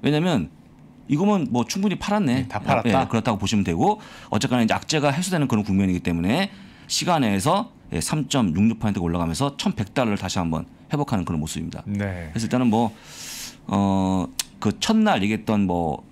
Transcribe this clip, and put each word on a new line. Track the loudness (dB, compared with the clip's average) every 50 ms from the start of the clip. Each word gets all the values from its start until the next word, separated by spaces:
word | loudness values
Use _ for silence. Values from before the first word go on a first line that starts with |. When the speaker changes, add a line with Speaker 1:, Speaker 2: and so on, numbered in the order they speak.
Speaker 1:
왜냐면 | 2 2 2 2 2 2 2 0 0 -2 -8 -18 -20 -20 -20 -20 -20 -20 -20 -20 -4
이거면 | -2 0 2 4 4 4 2 2 0
뭐 | 0 0 0
충분히 | 0 -2 -2 0 -2 -2
팔았네. | -2 -2 -2 0 2 2 2 2
Speaker 2:
네, | 0 -2 -4
다 | -6 -8
팔았다. | -2 0 0 2 2 2 2 2 2
Speaker 1:
예, | 2
그렇다고 | 0 0 0 0 0 0
보시면 | 0 0 0 2 2
되고 | 2 0 2 2 2 0 0 -6 -18 -20 -20 -12 -4
어쨌거나 | -2 -2 0 2 2 2 4
이제 | 2 2
악재가 | 0 -2 -2 -2 2 2 2
해소되는 | 2 0 -2 -2 0 0 0 2
그런 | 2 0 0
국면이기 | 2 2 2 2 2 2 0
때문에 | 0 -2 -2 0 0 0 0 0 0 -2 -6 -14 -20 -20 -20 -20 -12
시간 | -6 -4 -4 0 2 2 2 4
내에서, | 2 2 2 2 2 2 2 0 -4 -10 -20 -18 -6 -6
예, | -4
삼점육육 | -2 -2 -2 -2 -2 0 0 0 2 2 2 4 4 4 2 2
퍼센트가 | -2 -2 -2 0 0
올라가면서 | 0 0 0 0 -2 -2 -2 -2 -2 -2 -2
천백 | -4 -4 -2 -2 -6 -4 0
달러를 | 0 0 0 0
다시 | -2 -4 -4 -2 -2
한번 | -2 -2 -2 -4 -4 -8 -14 -20 -10 -6 -4
회복하는 | -4 -2 0 -2 -2 -2
그런 | -2 -2 -4
모습입니다. | -4 -4 -6 -8 -8 -8 -10 -10 -8
Speaker 2:
네. | -6 -4 -4 -4 -4 -6 -8 -10 -8 -6
Speaker 1:
그래서 | -6 -4
일단은 | -2 0 2 2 2
뭐, | 2 2 0 0 -2 -8 -20 -20 -18 -16 -16 -14 -14 -14 -14 -14 -16 -18 -8
어, | -2 0 2 2 2 2 2 2 2 0 0 -2 -4 -6 -10 -10 -10 -10 -4
그 | -2 -2 -2 -2
첫날 | -2 2 2 4 4 4 2 2 2
얘기했던 | 0 -2 -2 -2 0 2 2 2
뭐 | 2 2 0 0 -2 -4 -6 -10 -16